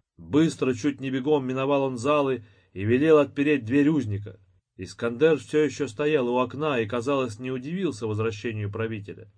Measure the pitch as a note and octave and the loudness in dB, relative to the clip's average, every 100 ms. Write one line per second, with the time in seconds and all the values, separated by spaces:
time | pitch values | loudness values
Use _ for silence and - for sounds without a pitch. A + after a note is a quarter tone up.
0 | _ - E2 C#3+ E3 D#3+ C3 A2+ D3 B2+ | _ -20 0 2 2 2 -2 0 -2 -4
1 | C3+ C3 C3 D3+ B2+ C3 C3+ C#3+ C3+ B2+ | -4 -4 2 0 0 -2 0 0 0 -2
2 | B2+ D3 C#3 B2 G2+ _ _ F2+ G#2 B2 | 0 2 2 -2 -6 _ _ -6 2 4
3 | D#3 D#3 C#3 G#2 C#3+ C#3+ G#2+ C3+ C#3+ D#3 | 6 6 6 0 2 2 2 2 4 2
4 | A2 G2 G#2 - _ _ _ - F#2 - | 0 -6 -8 -18 _ _ _ -16 -16 -6
5 | A#2 A#2+ D#3 D3 - D3+ D3+ A2 C3+ G#2 | -6 4 4 4 0 0 2 0 -6 -2
6 | D3 D3+ A#2+ B2 B2+ C3 D#3 B2+ A2 A#2+ | 0 2 2 0 0 -2 -2 0 -2 -2
7 | A#2+ C#3 B2+ G#2 B2+ C3 C3 F3+ F3+ G#2+ | -2 0 -2 -6 -8 -8 -6 -4 -4 -4
8 | A2+ G#2+ A2 G#2+ A#2+ G#2+ G2+ G#2 A2+ A2 | -4 -2 -4 -4 -8 -6 -6 -6 -6 -8
9 | G2+ - - | -12 -16 -18